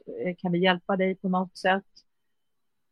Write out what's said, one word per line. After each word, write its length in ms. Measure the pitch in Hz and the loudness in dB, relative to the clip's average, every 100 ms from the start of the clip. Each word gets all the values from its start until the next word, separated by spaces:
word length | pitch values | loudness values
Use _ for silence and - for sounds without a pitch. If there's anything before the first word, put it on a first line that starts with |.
| - - 180 | -14 -6 -6
eh, 100 | 175 | -4
kan 140 | 185 | -2
vi 80 | 175 | 2
hjälpa 380 | 185 175 - 190 | 2 2 0 0
dig 180 | 190 185 | 0 -2
på 140 | 190 | -2
något 280 | 185 185 - | -2 -4 -2
sätt? 260 | 185 190 - _ _ _ _ _ _ _ _ _ _ | 0 0 -2 _ _ _ _ _ _ _ _ _ _